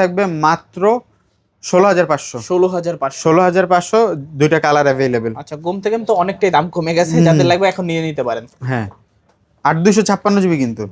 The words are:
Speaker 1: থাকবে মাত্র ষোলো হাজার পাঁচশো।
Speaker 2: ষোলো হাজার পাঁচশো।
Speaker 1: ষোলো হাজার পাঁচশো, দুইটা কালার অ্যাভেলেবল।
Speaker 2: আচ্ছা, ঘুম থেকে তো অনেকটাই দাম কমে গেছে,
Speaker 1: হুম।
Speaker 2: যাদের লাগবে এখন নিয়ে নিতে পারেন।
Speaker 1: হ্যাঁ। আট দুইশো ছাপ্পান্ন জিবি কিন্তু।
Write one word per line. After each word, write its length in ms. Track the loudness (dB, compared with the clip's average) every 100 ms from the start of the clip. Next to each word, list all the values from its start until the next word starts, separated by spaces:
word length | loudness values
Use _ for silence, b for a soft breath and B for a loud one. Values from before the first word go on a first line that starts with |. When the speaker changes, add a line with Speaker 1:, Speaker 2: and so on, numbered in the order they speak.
Speaker 1:
থাকবে 220 | -2 0 -4 0 0
মাত্র 360 | 0 -6 -2 0 0 -4 _ _ _ _ _
ষোলো 240 | -2 2 4
হাজার 160 | 2 0
পাঁচশো। 320 | -2 -6 -12 -4
Speaker 2:
ষোলো 200 | 0 0
হাজার 280 | -2 -6 -6
পাঁচশো। 240 | -6 -2
Speaker 1:
ষোলো 160 | 2 4
হাজার 240 | 4 2 2
পাঁচশো, 260 | 0 2 0 0
দুইটা 440 | -2 -8 0 2 2
কালার 220 | 2 2 2
অ্যাভেলেবল। 440 | 2 0 -2 -4 -8
Speaker 2:
আচ্ছা, 160 | -12 -10
ঘুম 200 | -8 -6
থেকে 160 | -4 -4 0
তো 40 | 0
অনেকটাই 280 | 0 0 0 2
দাম 100 | 0
কমে 180 | -4 -2 0
গেছে, 160 | 2 4
Speaker 1:
হুম। 80 |
Speaker 2:
যাদের 220 | 4 4 4
লাগবে 160 | 2 0
এখন 120 | -2 -4
নিয়ে 120 | -4 -4
নিতে 140 | -4 -4
পারেন। 180 | -6 -8 _ -6
Speaker 1:
হ্যাঁ। 180 | -4 -6 -12 _ _ _ _ _ _ -2
আট 80 | 2
দুইশো 260 | 2 2
ছাপ্পান্ন 380 | 2 0 0 0
জিবি 160 | 0 0
কিন্তু। 320 | -2 -4 -10